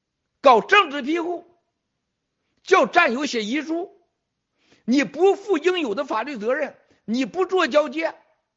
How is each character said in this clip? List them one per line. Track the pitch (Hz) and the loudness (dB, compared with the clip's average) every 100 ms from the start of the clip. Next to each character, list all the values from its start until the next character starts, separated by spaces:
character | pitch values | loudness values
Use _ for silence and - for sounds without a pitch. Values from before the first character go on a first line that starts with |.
| _ _ _ _ | _ _ _ _
搞 | 269 226 | 4 4
政 | - 403 349 | 4 4 4
治 | 285 | -2
庇 | 254 339 | -4 -4
护， | 330 349 - _ _ _ _ _ _ _ _ _ _ _ | -4 -8 -12 _ _ _ _ _ _ _ _ _ _ _
叫 | - 370 | 0 2
战 | 262 349 330 | 4 2 2
友 | 233 | 0
写 | 294 240 | -4 -4
遗 | 208 285 | -4 -6
书， | 277 330 - _ _ _ _ _ _ _ _ _ | -4 -6 -8 _ _ _ _ _ _ _ _ _
你 | - 269 | -2 0
不 | 233 285 381 | 0 2 2
负 | 359 427 349 | 2 -2 0
应 | 359 370 | 0 -2
有 | 277 | -4
的 | 202 | -4
法 | 277 220 | -4 -6
律 | 247 262 | -6 -8
责 | 214 | -4
任， | 285 254 - _ _ - | -4 -6 -10 _ _ -6
你 | 240 | -4
不 | 254 339 359 | -4 -4 -2
做 | 370 311 | 0 2
交 | 294 302 | 2 0
接， | 294 320 - _ _ _ | -4 -8 -10 _ _ _